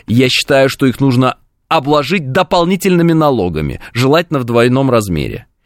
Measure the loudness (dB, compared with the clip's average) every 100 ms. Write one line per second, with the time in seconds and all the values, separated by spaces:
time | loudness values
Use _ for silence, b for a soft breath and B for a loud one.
0 | B 0 2 0 0 2 2 2 -2 0
1 | 0 2 0 -2 _ _ -4 -4 0 0
2 | 0 -4 -2 -2 0 0 0 0 0 2
3 | 2 2 2 0 -2 -4 -6 -8 B -2
4 | 2 2 0 -4 -2 2 2 2 0 0
5 | -2 -4 -6 -8 -16 _